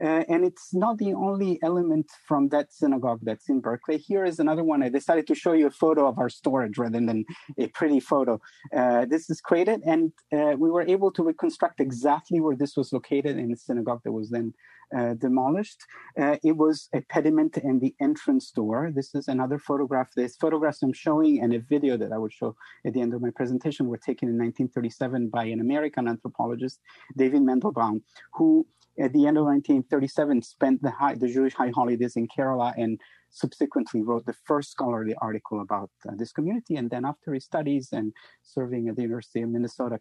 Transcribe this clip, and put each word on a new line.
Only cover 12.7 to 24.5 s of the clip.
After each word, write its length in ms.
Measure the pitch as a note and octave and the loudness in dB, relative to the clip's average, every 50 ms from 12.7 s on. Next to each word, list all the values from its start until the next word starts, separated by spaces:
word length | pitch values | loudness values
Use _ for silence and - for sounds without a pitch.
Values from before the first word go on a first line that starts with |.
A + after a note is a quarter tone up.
| - | -2
was 160 | C#3+ C3 - C#3+ | -4 -4 -2 -4
located 440 | A#2 - - D3 C#3 C#3+ D3 C3 | -6 -4 -2 -2 -2 0 -2 -4
in 120 | A2 B2 A#2 | -4 -4 -4
the 80 | A#2 | -6
synagogue 440 | - - - B2 A#2 G#2+ B2 A#2+ A#2+ - | -6 -6 -4 -4 -2 -2 -2 -4 -4 -6
that 80 | A#2 | -6
was 180 | A2 A2 G#2+ A2 | -6 -6 -6 -6
then, 240 | A#2+ A#2 A#2 A2+ - _ _ - - - - - C#3 | -4 -4 -4 -6 -8 _ _ -20 -20 -20 -16 -8 -4
uh, 200 | B2+ A#2+ A#2+ A#2 | -4 -2 -2 -2
demolished. 680 | A2+ C#3 B2+ B2+ C3 B2+ C#3 E3 G3 G#3+ - - _ - _ - - - - - - | -2 0 0 2 2 2 0 0 -2 -4 -6 -10 _ -20 _ -20 -20 -20 -10 -4 0
Uh, 180 | C#3 D3 D3 - - | 0 0 0 2 2
it 120 | D3+ D#3+ | 2 4
was 320 | D3+ D#3 D#3 D#3 - - - - | 4 4 4 2 0 -4 -6 -6
a 80 | C#3 | -6
pediment 560 | - - - E3 D3 D#3 D#3 D#3 D#3 D#3+ - | -4 -2 -2 0 2 2 2 4 2 0 -2
in 220 | E3 - C#3 C3 B2 | -2 -2 0 0 2
the 160 | B2+ B2+ - - | 0 0 -2 0
entrance 520 | C#3 C#3+ D3+ - - - C3+ C3 - - | -2 -2 -2 -2 0 0 0 0 -2 -4
door. 400 | - B2 G#2+ G#2+ A2 C3 D#3+ E3+ D3 | -4 -4 -2 -2 -2 -2 -2 -2 -4
This 220 | C3+ C3+ - - | -4 -6 -4 -8
is 120 | C#3+ - | -6 -4
another 300 | D3 C3 B2+ C3 B2+ D3 | -2 -2 -2 -2 -2 -4
photograph. 520 | C#3+ - - C#3+ C#3 C#3 B2+ C#3 B2+ B2+ - - | -6 -2 -2 -2 -2 0 0 0 -2 -2 -2 -2
These 200 | - B2 A#2+ - | -4 -2 -2 -2
photographs 480 | - E3 D#3 D#3+ D3+ D#3 D3 D3 - C#3+ | -2 0 0 2 2 0 0 0 0 -2
I'm 100 | C3 B2 | -2 -2
showing 480 | - - D#3 D3+ D#3 D#3 D3+ D3 A2+ | -2 0 0 2 4 4 4 4 4
and 120 | A#2 A#2 A#2+ | 2 0 0
a 60 | A#2 | -2
video 380 | A#2+ - D3 C#3+ D3 C3+ A#2+ | 0 0 0 2 2 2 0
that 140 | A2 G#2+ G2+ | 0 -2 -4
I 60 | A2 | -4
will 120 | A2 A2 G#2+ | -4 -4 -6
show 260 | - - B2 A2+ A2 _ - - - _ - | -6 -6 -6 -8 -8 _ -20 -20 -20 _ -8
at 80 | B2 A2 | -4 -2
the 80 | B2+ | -2
end 120 | A#2+ A#2 B2 | -2 -2 -2
of 80 | A#2+ | -2
my 100 | B2 A#2+ | -4 -4
presentation 560 | - - B2+ B2 B2+ A#2+ - D#3 D3 - C3+ | -4 -4 -4 -2 -2 -2 -2 -4 -2 -2 -4
were 100 | A#2+ A#2 | -4 -4
taken 320 | - - - B2 - C3 A#2 | -6 -6 -6 -6 -4 -2 -2
in 80 | A#2 | 0
nineteen 300 | A#2 A#2+ A#2+ | 0 -2 -2